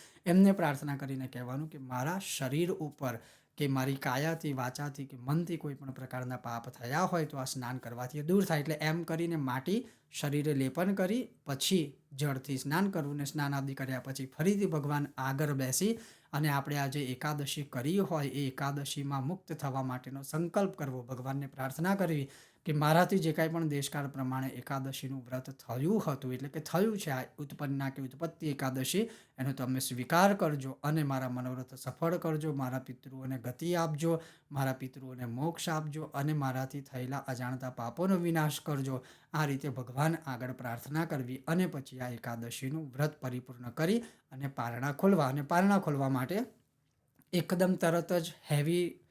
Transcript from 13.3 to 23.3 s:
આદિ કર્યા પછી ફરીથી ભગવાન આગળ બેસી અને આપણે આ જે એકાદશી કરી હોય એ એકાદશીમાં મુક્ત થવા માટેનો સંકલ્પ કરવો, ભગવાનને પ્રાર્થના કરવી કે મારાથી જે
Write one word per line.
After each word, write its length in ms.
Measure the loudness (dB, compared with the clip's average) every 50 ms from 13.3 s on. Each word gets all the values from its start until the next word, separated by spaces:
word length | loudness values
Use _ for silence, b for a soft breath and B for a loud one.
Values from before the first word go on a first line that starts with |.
| -2 -2 0 0 0
આદિ 200 | -2 -2 -4 -4
કર્યા 260 | -4 -4 -4 -4 -4
પછી 260 | -4 -6 -8 -8 -8
ફરીથી 400 | -8 -4 0 2 2 2 2 2
ભગવાન 420 | 2 2 0 0 0 0 0 0 -2 -4
આગળ 360 | -4 -2 -2 0 2 2 2 2
બેસી 460 | 0 0 0 0 2 2 2 0 0 B B B B B B -2
અને 160 | 0 2 4
આપણે 280 | 2 2 0 0 -2 0
આ 80 | 0
જે 180 | 0 -2 -2 -2
એકાદશી 580 | -2 -4 -4 -2 -4 -2 -2 -4 -4 -4 -6 -6
કરી 340 | -6 -4 -4 0 2 2
હોય 300 | 2 2 2 0 -2 -2
એ 200 | -2 -2 -2 -2
એકાદશીમાં 800 | -2 -2 -2 -2 -2 -2 -2 -4 -4 -4 -4 -2 -2 -2 0 0
મુક્ત 260 | -2 -4 -4 -6 -8 -8
થવા 300 | -4 -4 -2 -2 -2 -2
માટેનો 400 | -2 -4 -6 -8 -10 -12 -10 -10
સંકલ્પ 520 | -4 -2 -2 -2 2 2 2 2 2 0
કરવો, 260 | -4 -6 -6 -6 -6 -8
ભગવાનને 440 | -8 -8 -6 -4 -4 -4 -4 -4
પ્રાર્થના 480 | -6 -8 -6 -6 -4 -2 0 2 2 4
કરવી 340 | 4 4 2 2 0 -2 B B B B B B B B
કે 80 | 0 2
મારાથી 460 | 4 6 8 8 8 8 8 6 4
જે 120 | 4 4